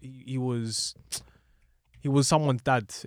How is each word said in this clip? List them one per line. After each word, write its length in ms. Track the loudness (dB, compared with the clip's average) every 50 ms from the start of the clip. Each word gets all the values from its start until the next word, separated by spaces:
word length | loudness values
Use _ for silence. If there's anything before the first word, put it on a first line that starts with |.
He, 240 | -18 -18 -18 -16 -10
he 120 | -6 -4 -2
was, 560 | -2 -2 -2 -2 -2 -4 -4 -4 -4 -6 -8 -12 -12 -10 -10 -10 -10 -12 _ _ _ _ _ _ _ _ _ _ _ _ _ -6
he 80 | -2 2
was 180 | 4 4 4 6
someone's 340 | 4 4 4 2 0 0 2
dad 300 | 2 2 2 0 -2 -10 -16 -16